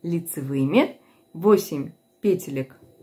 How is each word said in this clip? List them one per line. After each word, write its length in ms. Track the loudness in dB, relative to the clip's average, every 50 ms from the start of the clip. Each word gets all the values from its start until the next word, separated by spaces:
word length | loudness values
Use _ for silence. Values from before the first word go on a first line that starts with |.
лицевыми, 1000 | -6 -4 -4 -4 -4 -6 -10 -8 -6 -4 -2 0 0 2 4 2 2 2 -4 -14 _ _ _ _ _ _
восемь 600 | -8 0 4 4 4 4 4 -2 -6 -8 -8 -8 -12 _ _ _ _ _
петелек. 540 | 0 0 0 0 -2 -6 -6 -6 -8 -8 -12 -20 -20 -20 _ _